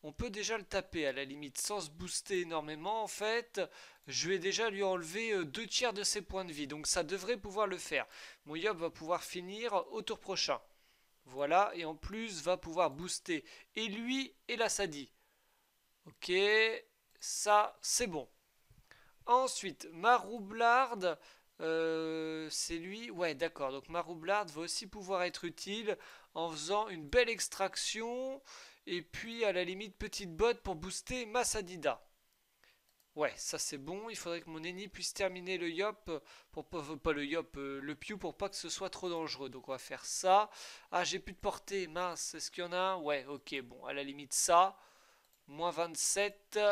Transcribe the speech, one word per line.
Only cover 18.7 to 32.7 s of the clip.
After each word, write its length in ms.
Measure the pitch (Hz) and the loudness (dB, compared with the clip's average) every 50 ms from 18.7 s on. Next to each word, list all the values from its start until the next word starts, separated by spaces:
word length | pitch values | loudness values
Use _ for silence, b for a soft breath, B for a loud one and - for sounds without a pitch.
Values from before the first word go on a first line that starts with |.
| - - - B B B B B B B - | -20 -20 -20 B B B B B B B 2
Ensuite, 640 | - 240 254 262 254 - - - 196 143 - - 160 | 6 6 6 6 4 0 -2 -4 -6 -6 -6 -12 -12
ma 280 | 165 165 180 226 247 240 | -8 2 6 8 8 8
roublarde, 1000 | 185 190 220 240 202 190 214 226 233 233 240 254 269 247 233 208 185 180 156 B B B B B B B _ _ 160 | 6 0 -8 -8 -8 -8 0 4 6 8 8 8 6 4 0 0 0 0 0 B B B B B B B _ _ -2
euh, 840 | 160 160 160 165 160 160 160 160 160 160 160 160 160 160 156 160 156 | 0 2 2 2 2 0 0 0 -2 -2 -2 -2 -4 -4 -6 -6 -6
c'est 260 | - - - - 165 | -4 -4 -4 -2 -4
lui. 340 | 165 165 185 196 220 233 240 | -6 -6 -8 -8 -8 -10 -10
Ouais, 240 | 208 170 180 170 151 | -4 -2 0 0 0
d'accord. 380 | 135 165 165 - - 143 135 135 | 0 -2 -2 -2 -2 -4 -2 -2
Donc 160 | 139 135 - | -4 -8 -4
ma 140 | 165 175 170 | -4 -4 -4
roublarde 480 | 160 175 165 156 175 196 208 208 175 | -4 -8 -8 0 2 2 2 2 -2
va 100 | 147 151 | -6 -8
aussi 260 | 165 170 - - 233 | -6 -4 -4 -6 -6
pouvoir 360 | 190 - 208 196 180 196 185 180 | -8 -12 -12 -6 -2 0 0 0
être 240 | 180 - - - | 0 -2 -4 -8
utile 500 | 175 165 - - 190 202 220 233 208 196 B B B B B B B B | -8 -8 -8 -6 -6 -4 -4 -2 -2 -4 B B B B B B B B
en 160 | 160 165 170 | -4 -4 -2
faisant 380 | 160 151 147 160 196 208 214 - | -4 -6 -2 0 2 2 2 0
une 200 | 190 165 151 143 | -4 -8 -6 2
belle 220 | - 247 247 233 | 4 6 6 6
extraction. 1120 | 226 196 - - - - 196 190 190 - - - - 214 226 233 240 247 262 262 269 277 - B B B B B B B B | 2 -2 -2 -4 0 0 0 0 0 -2 -2 -2 -2 -2 -4 -4 -4 -4 -4 -6 -6 -8 -12 B B B B B B B B
Et 140 | - 175 180 | -6 -6 -6
puis 460 | 160 _ - - - 226 233 233 226 | -6 _ -10 -10 -8 -8 -2 2 2
à 60 | 208 185 | 4 4
la 120 | 180 180 | 4 0
limite, 320 | 170 185 190 214 214 190 | 0 -2 -6 -8 -10 -8
petite 400 | _ 208 214 - - 202 180 165 | _ -8 -6 -6 -6 -8 -8 0
botte 240 | 160 208 233 240 240 | 4 4 4 4 2
pour 140 | - 202 185 | -2 -6 -6
booster 500 | 156 160 190 180 - - - 254 254 240 | -4 -6 -6 -8 -8 -6 -4 -4 -4 -4
ma 180 | 214 214 247 240 | -2 0 0 2
Sadida. 640 | - - 220 196 175 185 175 147 147 120 - - _ _ _ _ _ _ _ _ _ _ _ b b | 2 0 -2 -4 -6 -8 0 0 0 0 0 -8 _ _ _ _ _ _ _ _ _ _ _ b b